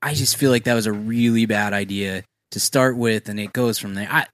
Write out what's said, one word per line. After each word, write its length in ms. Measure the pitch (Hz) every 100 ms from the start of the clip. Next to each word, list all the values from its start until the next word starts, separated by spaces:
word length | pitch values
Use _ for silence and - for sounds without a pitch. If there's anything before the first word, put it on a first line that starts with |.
I 120 | 151
just 220 | 147 135 -
feel 140 | 139
like 140 | 120
that 100 | 117
was 120 | 117 107
a 60 |
really 540 | 104 107 117 120 113 113
bad 260 | 104 104
idea 500 | 101 98 101 98 95 - _ -
to 80 | 107
start 360 | - 139 131 120
with, 320 | 117 110 -
and 120 | 104
it 120 | 104
goes 260 | 123 120 107
from 160 | 101
there. 140 | 98 101
I, 160 | 151 -